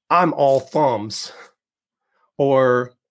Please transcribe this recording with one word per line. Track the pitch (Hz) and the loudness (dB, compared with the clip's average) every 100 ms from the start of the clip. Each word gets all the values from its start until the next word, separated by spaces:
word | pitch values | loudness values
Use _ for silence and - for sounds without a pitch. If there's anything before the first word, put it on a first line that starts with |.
| - | -2
"I'm | 170 175 | 0 0
all | 147 143 135 | 0 0 0
thumbs," | - 156 143 110 110 - - - - _ _ _ _ _ _ _ _ - | -2 -2 0 -2 -8 -12 -14 -18 -20 _ _ _ _ _ _ _ _ -4
or | 139 135 131 123 123 _ _ | 0 2 2 0 -4 _ _